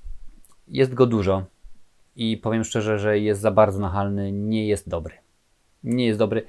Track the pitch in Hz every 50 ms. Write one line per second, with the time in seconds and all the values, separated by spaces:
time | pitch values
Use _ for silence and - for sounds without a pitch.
0 | - - - - - - - - - - - _ _ - - 131 135 127 127 123
1 | 127 120 113 107 95 95 95 95 95 - _ _ - - - - - _ _ _
2 | _ _ _ - 117 110 110 110 - 113 113 113 107 - - 117 104 107 107 101
3 | 101 107 107 104 107 107 104 98 107 107 98 110 107 104 98 98 101 90 92 101
4 | 101 101 101 101 101 98 98 101 104 107 110 110 107 107 104 101 - - 90 85
5 | 78 80 - - _ _ _ _ _ _ _ _ _ _ _ _ - 117 120 127
6 | 123 117 107 104 113 101 107 113 -